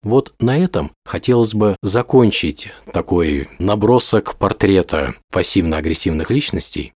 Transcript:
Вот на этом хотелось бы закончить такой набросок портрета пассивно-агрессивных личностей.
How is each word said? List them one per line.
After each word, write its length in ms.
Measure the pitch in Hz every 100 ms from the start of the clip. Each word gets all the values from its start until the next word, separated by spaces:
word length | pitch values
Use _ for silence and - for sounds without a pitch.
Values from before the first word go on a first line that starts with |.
Вот 320 | 104 123 - _
на 180 | 113 139
этом 340 | 180 - - _ -
хотелось 480 | 92 - 123 113
бы 220 | 104 104 95
закончить 840 | 101 107 120 135 117 - 82 73 - - -
такой 560 | - - 87 80 71 67 -
набросок 800 | 92 107 107 123 - 110 - -
портрета 760 | 98 - 101 95 85 80 65 - _
пассивно-агрессивных 1000 | 92 95 98 82 78 78 78 92 78 -
личностей. 640 | 127 - 92 - 80 67